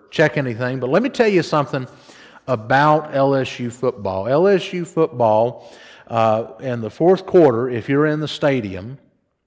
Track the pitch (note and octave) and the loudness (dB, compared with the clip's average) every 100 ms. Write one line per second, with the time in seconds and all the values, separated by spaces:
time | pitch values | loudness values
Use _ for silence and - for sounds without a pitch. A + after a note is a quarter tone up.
0 | _ - D3+ D3+ C3 A2+ B2 C3 B2+ D#3+ | _ 0 0 0 -6 -6 -6 -4 -2 0
1 | B3+ - A3+ F#3+ - D#3 C#3 C#3 B2+ - | 0 0 2 2 0 -2 -2 -4 -8 -14
2 | - - - - - B2 A2 C3 D3 D3+ | -20 -20 -20 -16 -6 -6 0 2 4 2
3 | D3+ C#3 C#3 C3+ B2+ - A#2+ A2+ B2+ - | 0 0 2 2 -2 -6 -10 -4 -4 -4
4 | G2+ F#2+ G#2 C#3 F#3+ G3 - F3+ E3+ - | -6 -4 0 2 4 2 -2 -8 -6 -2
5 | D#3+ B2+ A#2 G#2+ A#2+ B2+ - - - - | -2 2 2 4 2 -4 -16 -20 -20 -20
6 | - A#2 A2 A2 A2+ - C3 A#2+ G#2+ - | -6 0 2 2 -2 -10 -8 -6 -8 0
7 | E3 F#3 - F#3 D3+ A#2 B2+ A#2+ G#2 C#3 | 2 2 4 6 6 4 -2 -4 -2 0
8 | D3+ D3+ D3+ - D3+ C3+ G#2 F#2 G#2 C#3 | 0 -2 -6 -2 -2 0 -4 -8 -12 -16
9 | _ _ _ _ | _ _ _ _